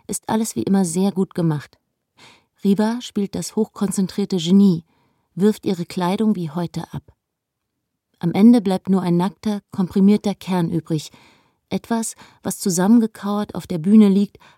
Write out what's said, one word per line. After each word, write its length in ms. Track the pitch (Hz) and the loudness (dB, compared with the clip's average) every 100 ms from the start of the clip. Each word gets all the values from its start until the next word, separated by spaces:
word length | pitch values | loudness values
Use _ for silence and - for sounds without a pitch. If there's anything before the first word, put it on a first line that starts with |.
| - | -12
ist 220 | 208 - | -12 -4
alles 280 | 220 226 - | -4 -4 -6
wie 60 | |
immer 220 | - 196 | 0 0
sehr 260 | 180 170 196 | 0 0 -2
gut 240 | 190 190 | -2 -4
gemacht. 440 | - 165 151 - _ _ _ _ _ - _ _ _ | -2 -2 -2 -8 _ _ _ _ _ -20 _ _ _
Riva 380 | 196 202 214 240 | 0 0 0 -4
spielt 340 | - 214 196 | -8 -6 -6
das 220 | 180 165 - | -6 -8 -4
hochkonzentrierte 800 | 220 - 196 190 185 - 196 185 | -6 -4 -4 -2 -4 -4 -4 -4
Genie, 480 | 165 196 202 165 - _ _ _ _ | 2 6 6 4 -4 _ _ _ _
wirft 300 | 170 208 214 | 0 0 0
ihre 220 | - 170 175 | -4 -6 -6
Kleidung 500 | 185 180 208 220 180 | -4 -4 -2 -2 -2
wie 140 | 165 | -4
heute 420 | 160 170 - - | -6 -6 -8 -10
ab. 220 | 147 - _ _ _ _ _ _ _ _ _ _ _ | -14 -16 _ _ _ _ _ _ _ _ _ _ _
Am 140 | 170 | -4
Ende 280 | 180 226 240 | 4 6 6
bleibt 280 | 190 185 - | 2 -4 -2
nur 140 | 190 | -2
ein 140 | 180 175 | 0 0
nackter, 440 | 185 - 220 208 - | -2 -4 -8 -8 -8
komprimierter 640 | - 180 202 196 208 208 | -6 -2 2 4 4 0
Kern 360 | 190 - 185 170 | -6 -4 -2 -2
übrig. 400 | 170 156 156 - - _ _ _ _ _ | -4 -4 -6 -6 -18 _ _ _ _ _
Etwas, 460 | 190 - 233 226 - - _ | -10 -4 -6 -6 -12 -20 _
was 160 | 208 - | -12 -6
zusammengekauert 960 | 202 175 185 240 220 - 202 208 208 | -4 0 4 4 2 -4 -6 -6 -6
auf 120 | - - | -10 -8
der 120 | 180 | -6
Bühne 300 | 165 220 208 | 4 6 6
liegt, 300 | 190 202 - _ | 4 0 -6 _